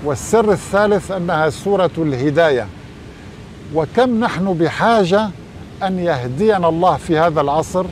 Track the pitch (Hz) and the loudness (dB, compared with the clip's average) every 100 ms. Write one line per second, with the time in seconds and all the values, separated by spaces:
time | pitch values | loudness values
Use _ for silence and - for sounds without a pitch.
0 | 147 139 - 220 220 185 - 196 208 202 | -2 -4 2 2 4 0 0 2 2 2
1 | 143 190 175 160 156 - 190 196 175 - | 0 -6 -2 0 0 -2 0 2 2 0
2 | 160 127 143 139 131 127 98 - - - | -2 0 0 4 4 2 -2 -12 -18 -18
3 | - - - - - - - 151 156 - | -18 -18 -18 -18 -18 -18 -6 -4 0 2
4 | 254 226 233 - 190 170 160 - 196 226 | 2 2 -2 -2 -2 0 0 2 2 4
5 | 180 196 214 - - - - - 190 185 | 4 2 0 -8 -18 -18 -18 -8 -4 -2
6 | 175 139 123 131 214 202 165 160 180 147 | -2 -2 -4 0 2 4 2 4 2 2
7 | - 156 170 156 143 151 151 180 180 | 0 2 4 2 2 0 0 -4 -4